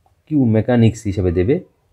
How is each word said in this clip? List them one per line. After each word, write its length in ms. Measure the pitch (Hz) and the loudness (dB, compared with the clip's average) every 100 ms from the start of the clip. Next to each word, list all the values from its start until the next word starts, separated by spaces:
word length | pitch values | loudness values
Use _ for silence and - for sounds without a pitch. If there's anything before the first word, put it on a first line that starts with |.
| _ _ _ | _ _ _
কিউ 180 | 151 120 | -2 2
mechanics 580 | 110 107 120 113 - | 0 0 2 2 0
হিসেবে 280 | 101 95 92 | -6 -4 -2
দেবে, 280 | 85 95 175 - _ _ | 0 0 -2 -6 _ _